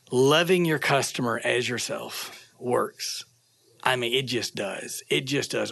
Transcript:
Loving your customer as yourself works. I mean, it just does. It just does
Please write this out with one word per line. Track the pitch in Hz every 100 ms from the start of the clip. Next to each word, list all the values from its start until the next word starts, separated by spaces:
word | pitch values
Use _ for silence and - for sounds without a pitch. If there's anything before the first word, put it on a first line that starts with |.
| -
Loving | 127 135 156 170 185
your | 170 151
customer | - 139 - - 120 113
as | 123 120 117
yourself | 120 - 110 113 - - - - -
works. | 123 120 107 - - - - _ _ _ _ -
I | -
mean, | 127 120
it | 131
just | 127 120 101 113
does. | 98 95 - - -
It | 147 135
just | 139 120
does | 117 110